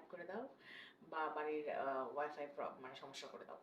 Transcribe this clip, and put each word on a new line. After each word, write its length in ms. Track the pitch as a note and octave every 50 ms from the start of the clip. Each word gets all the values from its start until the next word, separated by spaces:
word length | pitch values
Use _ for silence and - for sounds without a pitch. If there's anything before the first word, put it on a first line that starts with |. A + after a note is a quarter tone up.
| - -
করে 160 | F3+ F3 E3+
দাও 240 | F3 F#3 A3+ C4 - - - - - - - - - - - - -
বা 200 | D#3+ D#3+ D#3 D3+
বাড়ির, 400 | D3+ D3+ D3+ D3+ D3+ D3+ D3 C#3+
আহ, 440 | - - C3 C#3 C3+ C3 B2+ A#2+ B2+
ওয়াইফাই 340 | C#3+ D3+ D3+ - D3 C#3+ C#3+ -
প্র-, 260 | C#3+ C3 - - -
মানে 140 | B2+ B2+ C3
সমস্যা 320 | - D3 C#3 C3 - -
করে 180 | A#2+ B2 A#2 -
দাও। 160 | - - -